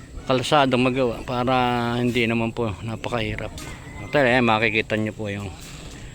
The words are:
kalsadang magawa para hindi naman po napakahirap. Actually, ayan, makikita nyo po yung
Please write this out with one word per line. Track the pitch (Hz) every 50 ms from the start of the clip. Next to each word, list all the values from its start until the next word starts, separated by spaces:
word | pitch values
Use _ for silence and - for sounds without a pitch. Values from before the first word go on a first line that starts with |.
| - - - - -
kalsadang | - 131 127 123 - 156 151 139 131 127 123
magawa | 127 131 127 135 131 120 110 - - -
para | 127 123 123 123 131 127 123 123 123 120 120 120 117 120
hindi | 123 123 117 123 117
naman | 110 117 117 113 113
po | 113 123 117 110 92 -
napakahirap. | 107 113 113 - - 127 120 117 110 107 107 107 110 104 - - - - - - - - - -
Actually, | 104 - - 147 139 120 120
ayan, | 131 123 117
makikita | 110 107 117 113 104 110 107 - 110
nyo | 107 107 107 107
po | - 110 101
yung | 101 101 101 95 - - - - - - - - - - - - -